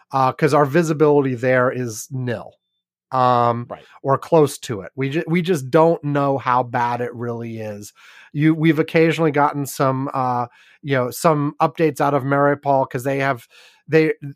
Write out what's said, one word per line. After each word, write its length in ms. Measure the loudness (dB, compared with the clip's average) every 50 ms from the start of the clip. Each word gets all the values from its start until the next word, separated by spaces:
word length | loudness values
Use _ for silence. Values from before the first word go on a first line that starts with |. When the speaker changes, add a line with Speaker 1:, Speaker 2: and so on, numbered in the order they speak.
| _ _ -2
Speaker 1:
uh, 180 | 0 0 0
'cause 220 | 0 0 0 2 4
our 120 | 4 2
visibility 720 | 2 2 0 0 0 0 2 2 4 4 2 2 0 -2
there 340 | -2 0 0 2 2 2 0
is 360 | -2 -4 -6 -8 -8 -12 -14 -12
nil, 420 | -10 -8 -6 -6 -6 -6 -8 -14 _ _ _ _ _ _ _ _ _ _ _ -4
um, 560 | 0 2 4 4 4 4 2 2 0 -2 -6 -12
Speaker 2:
Right. 160 | -14 -18 -18 _ -18 -8 -2
Speaker 1:
or 140 | 0 0
close 400 | 0 0 2 2 4 4 2 0 -4
to 220 | -10 -10 -8 -8
it. 100 | -10 -12 _
We 140 | -6 -6 -4
ju-, 120 | -4 -4 -4
we 140 | -2 -2 -2 0
just 260 | 0 -2 -4 -2 2
don't 320 | 4 4 4 4 2 0 -2
know 340 | -4 -2 0 0 0 -2 -2
how 240 | 0 0 0 0 0
bad 360 | 0 -2 -2 -2 -2 -2 -4
it 120 | -6 -8 -8
really 440 | -8 -8 -8 -8 -8 -10 -10 -10 -10
is. 340 | -10 -10 -10 -12 -14 -18 -20 _ -20 -20 -20 -20 -18 -8 -2
You, 200 | 2 2 2 4
we've 240 | 4 4 2 2 2
occasionally 520 | 0 0 2 2 4 4 2 2 0 0
gotten 340 | 2 2 0 0 0 -4 -6
some, 440 | -6 -2 -2 0 0 0 -2 -4 -4 -4
uh, 340 | -2 -2 -2 -2 -2 -4 -6 _ _ _ _ _ _
you 140 | -6 -2 -2
know, 160 | 0 -2 -2
some 440 | -2 0 2 2 2 2 0 -4 -2 -2
updates 400 | -2 -2 0 0 -2 0 0 0
out 120 | -2 0 0
of 100 | 0 0
Mariupol 640 | 0 0 2 2 2 0 0 0 0 0 0 0 -2
'cause 140 | -4 -6 -4
they 160 | -4 -4 -2
have, 280 | -2 -2 -2 -4 -8 _ _ -20 -20 _ _ _ _
they, 260 | 0 2 2 4 2 0 -4 -10 -16 -16